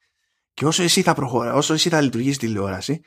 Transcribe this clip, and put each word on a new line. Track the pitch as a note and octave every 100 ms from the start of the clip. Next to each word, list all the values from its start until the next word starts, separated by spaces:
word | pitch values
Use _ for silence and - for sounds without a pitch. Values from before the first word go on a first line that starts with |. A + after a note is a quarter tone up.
| _ _ _ _ _
Και | - C#3+
όσο | E3
εσύ | F3 G3
θα | F3+
προχωρα-, | D3 C3 A#2+ A#2+
όσο | B2+ D3
εσύ | D#3 F3
θα | D#3+
λειτουργείς | C3+ A2+ C3+ C3+
τηλεόραση, | A2+ G#2 G2 F#2+ - D#3+